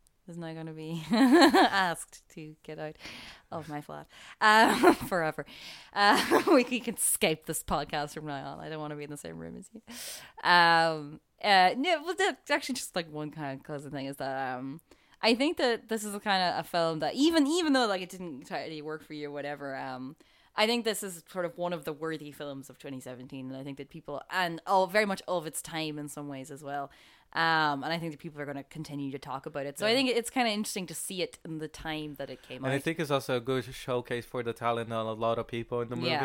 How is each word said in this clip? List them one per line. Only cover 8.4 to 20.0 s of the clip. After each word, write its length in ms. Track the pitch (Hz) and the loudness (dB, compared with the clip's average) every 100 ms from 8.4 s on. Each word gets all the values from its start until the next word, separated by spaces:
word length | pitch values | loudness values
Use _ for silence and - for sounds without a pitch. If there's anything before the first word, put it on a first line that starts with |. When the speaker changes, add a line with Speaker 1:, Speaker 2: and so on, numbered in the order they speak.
| 139 - | -8 -10
Speaker 1:
on. 20 | |
I 80 | 156 | -10
don't 120 | 156 | -8
wanna 160 | 151 147 | -8 -8
be 80 | |
in 60 | 147 | -10
the 60 | 147 | -12
same 220 | 170 165 | -12 -12
room 180 | 165 - | -12 -14
as 140 | 190 | -16
you. 80 | 226 - 240 - - - - 160 | -20 -18 -14 -12 -14 -16 -2 6
Um, 720 | 175 170 165 165 156 147 151 _ - | 8 8 8 4 0 -6 -14 _ -4
uh, 280 | 208 196 185 240 | 4 6 6 4
no, 260 | 339 320 | 2 0
well, 100 | 320 370 | 0 0
that's 320 | 381 269 - | 0 0 -2
actually 240 | 285 - | -2 -2
just, 220 | 247 - 185 | -8 -6 -6
like, 140 | 165 | -6
one 200 | 151 151 | -6 -8
kind 280 | 156 143 135 | -8 -8 -8
of 60 | |
closing 260 | - 147 143 | -8 -10 -8
thing 140 | 139 135 | -8 -8
is 100 | 139 | -6
that, 400 | 135 135 131 127 | -6 -4 -4 -6
um, 240 | 135 151 - _ _ _ | -8 -10 -16 _ _ _
I 120 | 220 | 2
think 220 | 233 294 359 | 4 2 2
that 300 | 262 226 - | 0 0 -2
this 160 | 220 | -6
is 100 | 214 | -4
a 60 | 202 | -4
kind 220 | 214 190 | 0 2
of 220 | 180 110 | 2 -2
a 40 | - | -2
film 300 | 175 165 160 | 0 0 0
that 140 | 151 | -2
even, 320 | 240 311 330 277 | 4 4 6 4
even 260 | 339 311 | 2 4
though, 140 | 269 226 | 4 2
like, 160 | 190 | 0
it 60 | 180 | -6
didn't 320 | 185 180 131 | -10 -12 -12
entirely 420 | 170 170 143 156 | -8 -8 -6 -8
work 220 | 147 156 | -8 -10
for 80 | - | -10
you 140 | 151 147 | -10 -8
or 20 | |
whatever, 440 | 143 143 147 139 135 | -6 -8 -8 -8 -8
um, 400 | 135 127 | -8 -8